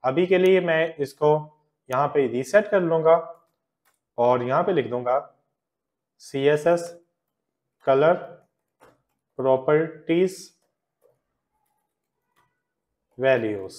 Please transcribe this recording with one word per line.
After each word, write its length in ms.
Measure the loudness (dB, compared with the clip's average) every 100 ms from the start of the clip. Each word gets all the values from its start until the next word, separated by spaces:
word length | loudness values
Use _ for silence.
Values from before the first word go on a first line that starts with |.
अभी 220 | -2 -2 0
के 100 | 2
लिए 220 | 4 2
मैं 340 | 2 -2 -2 -4
इसको 340 | -10 -2 0 0 -2 _ _ _ _
यहाँ 180 | -4 -2
पे 180 | 0 -2
रीसेट 400 | -2 0 0 2
कर 140 | -2
लूँगा 340 | 0 0 2 2 0 -18 _ _ _ _ _ _ _ -2
और 260 | 0 0
यहाँ 200 | 0 -2
पे 100 | 0
लिख 160 | -2 -4
दूँगा 280 | -6 -2 -4 -4 _ _ _ _ _ _ _ _ _
सीएसएस 640 | -12 -2 0 2 2 0 -2 -16 _ _ _ _ _ _ _ _ 0
कलर 280 | 2 2 0 -4 -20 _ _ _ _ _ _ _ _ _ -6
प्रॉपर्टीज 1000 | 0 0 2 0 0 -8 -4 0 0 -4 -20 _ _ _ _ _ _ _ _ _ _ _ _ _ _ _ _ _ _ _ _ _ _ _ _ _ _ -4
वैल्यूज 580 | 0 0 0 -8 -12